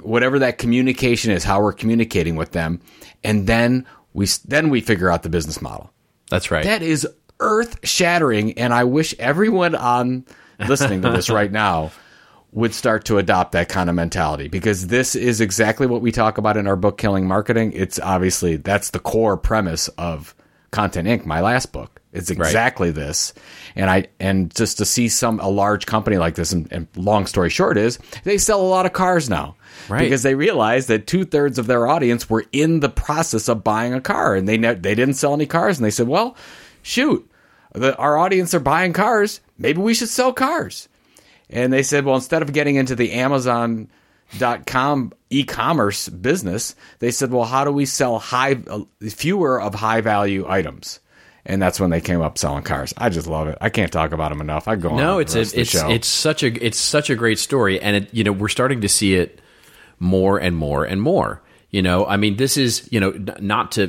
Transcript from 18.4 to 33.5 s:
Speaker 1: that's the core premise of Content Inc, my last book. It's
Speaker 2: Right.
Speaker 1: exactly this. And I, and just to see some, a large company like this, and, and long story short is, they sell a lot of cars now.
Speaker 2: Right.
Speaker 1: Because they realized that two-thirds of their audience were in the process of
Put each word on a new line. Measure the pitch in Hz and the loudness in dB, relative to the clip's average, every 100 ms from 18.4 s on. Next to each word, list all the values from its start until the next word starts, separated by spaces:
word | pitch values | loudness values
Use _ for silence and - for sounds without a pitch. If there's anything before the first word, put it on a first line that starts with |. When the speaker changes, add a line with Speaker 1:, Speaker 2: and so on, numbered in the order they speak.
| 87 80 | 0 -2
Speaker 1:
that's | 69 101 - | 0 -2 -2
the | 92 | -8
core | - 110 113 92 | -4 0 2 2
premise | - 110 95 82 - - | 0 0 -2 -2 -6 -6
of | 85 78 71 - _ _ _ | -6 -8 -10 -20 _ _ _
Content | 107 101 - 87 | -2 -2 -2 -2
Inc, | 117 - | -2 -2
my | 78 | -2
last | 98 123 - | 0 0 -2
book. | 67 65 _ _ | -10 -14 _ _
It's | - 87 | -10 -6
Speaker 2:
Right. | 87 80 | -2 0
Speaker 1:
exactly | 104 123 - 87 | 2 2 0 -2
this. | 76 73 78 - - - - - - | -2 -4 -4 -6 -8 -20 -20 -14 -2
And | 95 | 2
I, | 95 92 - | 2 0 -4
and | 95 95 87 | -2 0 0
just | - 110 - | -2 -2 -2
to | 104 | -2
see | - 117 | 0 0
some, | - 120 110 | 0 0 -2
a | 95 | 0
large | 101 101 104 | 2 2 0
company | - 110 110 98 | -2 -2 0 2
like | 85 82 | 0 -2
this, | 82 | -2
and, | 90 78 | -2 -4
and | 85 82 - | -8 -10 -6
long | 95 107 95 | 0 0 0
story | - - | 0 0
short | - 190 107 | 2 2 2
is, | 113 - - - | 0 -2 -12 -12
they | - 202 | -4 0
sell | 190 208 | 2 2
a | |
lot | 185 185 185 | 2 2 0
of | |
cars | - 185 180 131 | 0 2 2 0
now. | 82 73 - - - - | -2 -4 -12 -20 -18 -6
Speaker 2:
Right. | 107 | 0
Speaker 1:
Because | 160 135 | 2 2
they | 131 | 2
realized | 135 170 175 110 123 131 | 2 2 2 4 2 2
that | 110 - | 0 0
two-thirds | 180 185 151 143 127 | -2 0 2 2 0
of | 113 | 0
their | 123 117 | 2 4
audience | 160 127 120 - | 4 2 0 0
were | 110 - | -2 0
in | 139 160 165 | 0 2 2
the | 143 | 0
process | - - 151 160 113 | -2 -2 -2 0 -2
of | - | 0